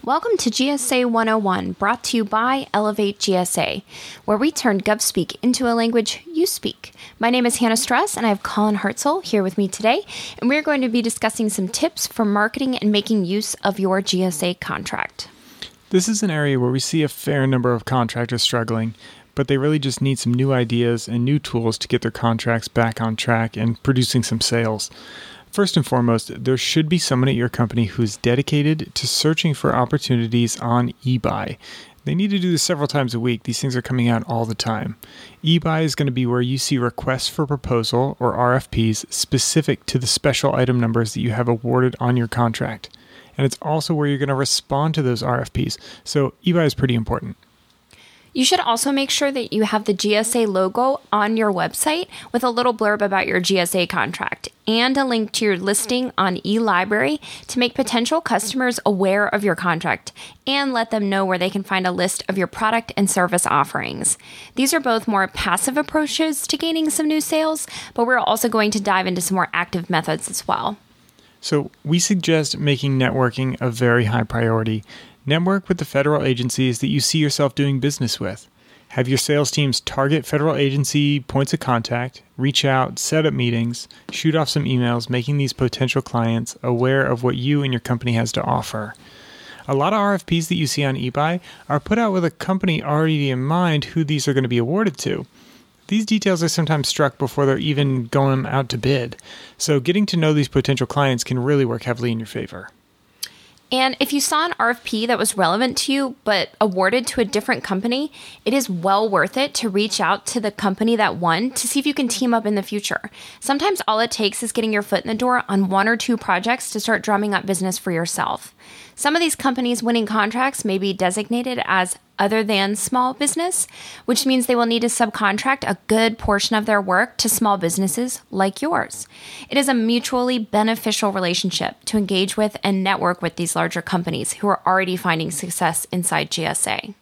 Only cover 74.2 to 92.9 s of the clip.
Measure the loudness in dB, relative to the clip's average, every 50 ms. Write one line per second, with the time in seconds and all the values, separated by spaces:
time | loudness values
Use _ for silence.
74.2 | 0 0 0 0 2 2 2 2 2 0 -2 -2 -4 -10 -20 -20 -20 -20 -20 _
75.2 | _ 0 0 2 2 2 0 0 0 -2 -2 -2 -2 -2 0 2 2 4 2 2
76.2 | 2 2 0 0 0 -2 0 2 2 0 2 0 0 0 0 2 0 2 2 2
77.2 | 2 2 2 2 0 0 2 0 0 2 0 0 0 -2 0 0 -2 -2 -2 -4
78.2 | -4 -6 -6 -8 -16 _ _ _ _ _ -20 -20 _ _ -4 -2 0 2 0 0
79.2 | 2 2 2 2 2 0 0 0 0 0 0 -2 _ -4 -2 0 2 2 2 0
80.2 | 0 -2 -2 0 0 0 2 2 2 2 2 0 -2 2 2 2 2 2 2 0
81.2 | -2 -2 0 0 0 0 -2 -4 0 0 0 0 0 -2 -4 -4 -4 -6 _ -16
82.2 | _ _ _ -2 -2 0 0 2 2 4 4 4 2 0 -2 -6 -4 0 0 2
83.2 | 2 2 0 2 0 0 2 0 0 -2 -4 -8 -12 -16 -20 -20 _ -12 -10 0
84.2 | 0 2 2 2 0 2 0 -2 0 2 2 2 2 2 0 -2 -2 -2 -2 -2
85.2 | -2 0 0 0 0 -2 0 0 -2 -2 0 0 -2 0 0 -2 -2 -2 -2 0
86.2 | 0 2 0 0 -2 -6 -10 -6 -2 -2 0 2 2 2 4 2 2 2 0 0
87.2 | 0 -2 0 0 0 0 0 2 2 0 -2 -2 _ -2 -2 -2 0 0 0 0
88.2 | 0 0 -2 -4 -2 0 -2 -2 -2 -4 -8 -8 -8 -8 -12 -18 -20 -20 -20 -20
89.2 | -20 -20 -20 -20 -20 -20 -20 -16 -6 -2 0 2 2 2 2 2 2 2 0 -2
90.2 | -2 -2 -2 -2 0 0 0 0 0 -2 0 0 0 0 -2 -2 -4 -4 -2 0
91.2 | 0 0 -2 -4 -6 -12 -20 -20 -6 -2 -2 -2 0 0 0 2 2 2 0 0
92.2 | 0 -2 -2 _ -4 -2 -2 0 0 0 0 0 0 0